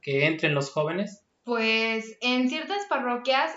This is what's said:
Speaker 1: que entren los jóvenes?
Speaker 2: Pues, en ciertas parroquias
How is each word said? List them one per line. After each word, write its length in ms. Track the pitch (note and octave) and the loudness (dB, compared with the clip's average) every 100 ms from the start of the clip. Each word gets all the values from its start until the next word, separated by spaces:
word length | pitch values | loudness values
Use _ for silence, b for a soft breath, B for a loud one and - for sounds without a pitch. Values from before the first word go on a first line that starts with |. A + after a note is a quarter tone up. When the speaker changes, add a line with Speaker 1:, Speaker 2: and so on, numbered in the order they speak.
Speaker 1:
que 240 | - C#3 D3+ | -4 2 2
entren 280 | D#3+ D#3+ | 2 2
los 160 | C#3+ C3+ | 2 0
jóvenes? 540 | D#3 D3+ F3+ G#3 - _ _ | 0 0 -2 -4 -8 _ _
Speaker 2:
Pues, 720 | - A#3 A3 A3 A3+ A3 A3 - | -4 0 2 2 0 -2 -6 -6
en 260 | B3 B3 B3+ | 0 2 2
ciertas 380 | D#4 D#4+ G4+ G4+ | 0 -2 -4 -2
parroquias 640 | C#4 B3 A#3+ B3+ C4 D#4+ | -2 0 -2 2 2 2